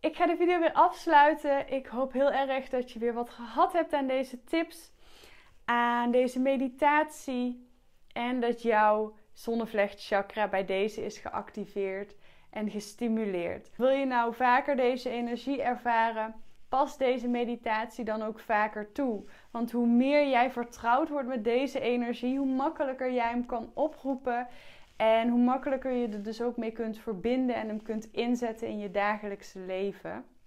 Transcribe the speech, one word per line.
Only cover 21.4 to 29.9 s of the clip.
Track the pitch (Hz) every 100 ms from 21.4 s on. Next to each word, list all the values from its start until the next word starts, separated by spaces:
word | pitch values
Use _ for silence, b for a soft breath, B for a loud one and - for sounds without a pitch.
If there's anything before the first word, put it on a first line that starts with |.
deze | 214 240 277 269
energie, | - 247 240 240 247 269
hoe | 277
makkelijker | 262 277 320 285 254 254
jij | 247 233
hem | 240 240
kan | 240 226
oproepen. | - 302 - 262 262 254 240 247 B B B B -
En | 220 226 233
hoe | 240
makkelijker | 247 262 294 269 262
je | 247 240
er | 208
dus | 202 220
ook | 240 240
mee | 220
kunt | 220 226 220
verbinden | - 196 226 254 254 226
en | 220
hem | 214
kunt | 214 220 214
inzetten | - 233 240 240 220 226
in | 214
je | 202
dagelijkse | 190 208 214 208 196 - 190
leven. | 185 185 196